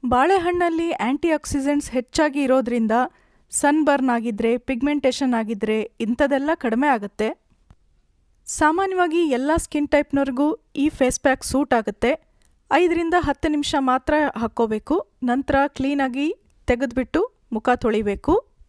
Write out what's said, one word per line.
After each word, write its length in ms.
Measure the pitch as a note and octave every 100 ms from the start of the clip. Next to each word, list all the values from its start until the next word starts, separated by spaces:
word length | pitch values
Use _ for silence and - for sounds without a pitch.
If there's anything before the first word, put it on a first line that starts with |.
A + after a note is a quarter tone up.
| B3+
ಬಾಳೆಹಣ್ಣಲ್ಲಿ 840 | B3 D4 G4 E4+ F4 F4 E4 E4+
ಆಂಟಿ 380 | - G#3+ C#4+ E4+
ಆಕ್ಸಿಡೆಂಟ್ಸ್ 600 | D4+ - C#4+ C4+ D4 -
ಹೆಚ್ಚಾಗಿ 520 | B3+ B3 - D4+ C#4+
ಇರೋದ್ರಿಂದ 500 | C4+ C4 A#3+ A#3+ A3+ A3+ B3+ _ _ _ _
ಸನ್‌ಬರ್ನ್ 600 | - D4 D4+ D4+ C#4 C4
ಆಗಿದ್ರೆ, 480 | A#3 A3+ G#3 A3+ A#3+
ಪಿಗ್ಮೆಂಟೇಷನ್ 760 | - C4 C#4+ D4 C4 B3+ C4
ಆಗಿದ್ರೆ 580 | A#3 A3 A3 G#3+ A3 G#3 _
ಇಂಥದೆಲ್ಲ 500 | A3+ A#3+ C#4+ C#4 C#4+
ಕಡಿಮೆ 320 | E4 B3+ A3+ D4
ಆಗುತ್ತೆ. 560 | B3 G3+ - A3 D#4+ _ _ _ - _ _ _ _ _ _
ಸಾಮಾನ್ಯವಾಗಿ 760 | - - D#4 E4 G4 F#4 F4+ E4
ಎಲ್ಲ 320 | E4 B3 C#4 E4
ಸ್ಕಿನ್ 320 | - D4+ D4
ಟೈಪ್‌ನವ್ರಿಗೂ 680 | C#4+ D4 C4+ C#4 B3 D4 F#4+ _ -
ಈ 120 | C#4+
ಫೇಸ್ 320 | - B3+ -
ಪ್ಯಾಕ್ 240 | C#4 C4
ಸೂಟ್ 300 | - C4 C#4+
ಆಗುತ್ತೆ. 540 | A#3+ A3 G3+ A#3 D#4 _ _ _ _ _
ಐದರಿಂದ 420 | D4+ F4 E4 E4+ F4+
ಹತ್ತು 300 | D4 C#4 D#4+
ನಿಮಿಷ 260 | D4+ D4 D4+
ಮಾತ್ರ 360 | C4+ B3+ - D4+ D4 -
ಹಾಕ್ಕೋಬೇಕು. 720 | A3+ - A#3 G#3+ - E4 - _
ನಂತರ 320 | B3 B3 C#4 C#4 C#4+
ಕ್ಲೀನಾಗಿ 680 | - C4 C#4+ C4+ B3 D4 A#4 _ _ -
ತೆಗೆದ್ಬಿಟ್ಟು 680 | A#3+ C4 A#3 B3 D#4 A4 _ _
ಮುಖ 160 | A3 A#3 B3
ತೊಳಿಬೇಕು. 800 | A#3+ A3 G#3 G3 - F#4+ - _